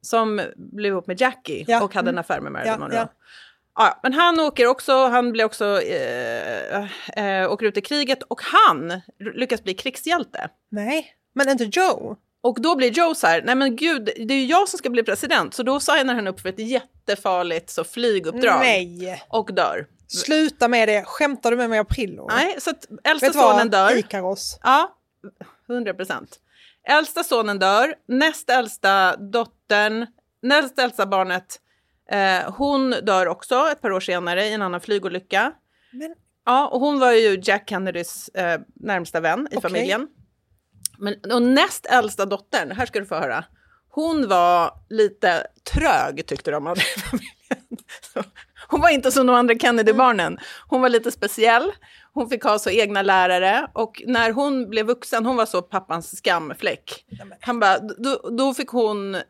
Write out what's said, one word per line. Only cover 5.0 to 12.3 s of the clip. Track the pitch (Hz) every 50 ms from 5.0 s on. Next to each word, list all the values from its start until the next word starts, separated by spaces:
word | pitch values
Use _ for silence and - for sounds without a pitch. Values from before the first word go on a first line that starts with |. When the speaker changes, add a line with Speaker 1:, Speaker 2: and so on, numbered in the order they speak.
| 262
Speaker 1:
han | 254 233 247 240 240
blir | 220 226 220
också, | 214 - - 226 202 202 190
eh, | - 82 185 156 131 120 120 123 123 113 117 117 80 87 120 95 67 - - 202 202 196 - - - - - 208 208
eh, | 202 196 190 185 175
åker | 208 202 233
ut | 214 196
i | 202
kriget | 196 - 294 294 285 247 269 254
och | - _ 247 -
han | - - - 381 440 - 165 143 156 170
r-, | 175 185 - - _ _ 196 214 -
lyckas | - 254 254 - 214 -
bli | 196 185
krigshjälte. | 190 - 269 254 - - 311 339 349 247 _ - - - - _ _ _ _
Speaker 2:
Nej, | 214 208 208 226 285 320 294 - _ _ _ _ _
men | 262 269 269
inte | 277 233 240
Joe. | 214 202 349 370 370 233 - - 104 208 _ _ _